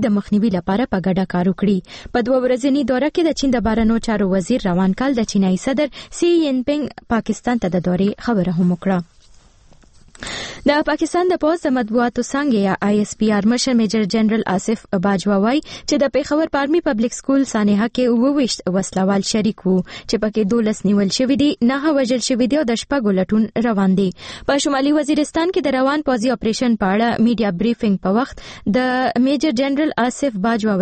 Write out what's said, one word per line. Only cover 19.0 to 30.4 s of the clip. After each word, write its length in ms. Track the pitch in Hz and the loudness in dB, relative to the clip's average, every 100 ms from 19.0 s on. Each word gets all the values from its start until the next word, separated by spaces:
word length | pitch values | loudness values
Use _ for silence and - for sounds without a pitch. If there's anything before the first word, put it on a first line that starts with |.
| 190 196 190 | 0 0 0
شریک 340 | 220 214 - 180 | 0 0 -2 0
وو، 140 | 185 180 - - | 0 -2 -10 -4
چې 60 | 226 | -2
پکې 280 | 220 214 202 | -2 0 0
دولس 300 | 240 214 214 190 | 0 0 0 0
نیول 200 | 202 202 - | 2 2 0
شوي 220 | 254 269 | 0 2
دي، 40 | 285 - 233 | 2 2 0
نهه 240 | 269 302 285 | 2 0 2
وژل 260 | 247 254 - | 2 0 0
شوي 200 | 254 247 | 0 2
دي 80 | 285 | 0
او 60 | 254 | 0
د 60 | 226 | -2
شپږو 340 | - 277 214 185 | -2 -2 0 0
لټون 460 | 190 214 220 - 233 | 2 0 0 0 0
روان 280 | 202 196 190 | 2 2 2
دي. 40 | 190 - - - - | 0 -4 -14 -8 -2
په 60 | 277 294 | 0 0
شمالي 260 | 277 277 302 | 0 2 2
وزیرستان 560 | 285 302 294 330 339 381 | 2 0 0 -2 -2 0
کې 60 | 285 | 0
د 100 | 262 | 0
روان 280 | 262 302 294 | 0 0 0
پوځي 200 | 254 240 240 | 0 0 -2
اپریشن 400 | 220 220 247 226 | -2 0 0 0
په 100 | 190 | 0
اړه 320 | 202 233 - 220 | 2 0 2 2
میډیا 240 | 220 208 170 | 2 0 0
بریفینګ 340 | 226 233 226 190 185 | -2 0 0 0 0
په 40 | 208 | 0
وخت 260 | 262 - - - - 214 | -2 -8 -18 -8 -2 0
د 0 | 254 254 254 - 254 | 0 0 0 2 2
میجر 300 | 285 311 233 | 2 0 0
جنرال 340 | 277 277 311 - 240 | 0 0 0 0 -2
آصف 320 | - 285 208 | 0 -2 -2